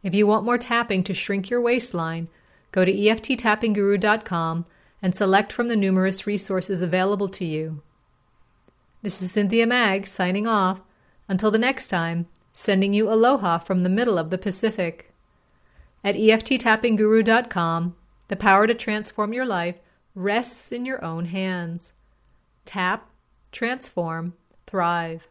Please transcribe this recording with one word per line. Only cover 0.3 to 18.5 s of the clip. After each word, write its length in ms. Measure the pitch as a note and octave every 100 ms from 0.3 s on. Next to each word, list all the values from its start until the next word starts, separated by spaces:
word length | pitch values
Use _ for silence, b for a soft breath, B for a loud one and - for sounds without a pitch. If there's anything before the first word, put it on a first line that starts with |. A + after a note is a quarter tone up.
| G#3+
more 140 | G#3+ A#3+
tapping 440 | A#3+ A#3+ A#3 F#3+
to 100 | F#3
shrink 360 | F#3 - G3 F#3+
your 100 | A#3+
waistline, 680 | A#3+ B3 A#3 F3 D#3+ E3 E3 b b b b
go 120 | -
to 80 | F#3
E 160 | G3 G#3
F 140 | A3+
T 140 | - B3+
tapping 360 | A3+ G#3+ A3+
guru 240 | G#3 G3 G3+
dot 280 | G#3+ A3
com 400 | - E3+ E3 E3 E3+ b b b
and 140 | F#3+
select 380 | F#3 G3 G3 G#3+
from 160 | - A#3+
the 80 | A3+
numerous 500 | F#3+ F#3+ F#3+ F#3+ -
resources 560 | G3+ - F#3+ F#3 F#3
available 460 | F3 F3+ F#3+ G3+ G3
to 160 | F#3+
you. 380 | E3+ D#3 D#3 D3+ - _ _ _ _ _ _ _ _ _ _ _
This 200 | G#3 -
is 80 | F#3
Cynthia 360 | G#3+ G3+ A3+ A#3
Mag 400 | B3 A3 G3 G3+
signing 400 | - F3+ F#3+ A3
off. 340 | G#3+ F#3 F#3+ b b b b b
Until 220 | F#3+ G#3+
the 80 | A3
next 300 | B3 C4 -
time, 380 | F3+ E3 E3+ E3+ - _
sending 400 | - - G3 G3
you 180 | G3+ G#3+
aloha 480 | A3 A#3 C4+ F#3+ E3+
from 220 | - F#3
the 80 | F3+
middle 300 | G3 B3 F#3
of 120 | D#3+
the 80 | F#3
Pacific. 760 | G3+ F#3 A3 A3 F3 - - _ _ _ _ _ _ _ - _
At 120 | G3 G3
E 140 | A3
F 140 | A3
T 140 | A3 C4
tapping 380 | A#3+ G#3+ A#3+ G#3+
guru 260 | G#3+ A3
dot 280 | G#3+ A3+ A3+
com, 460 | F3+ E3 E3 F3 - _ _ _
the 80 | G3
power 300 | G#3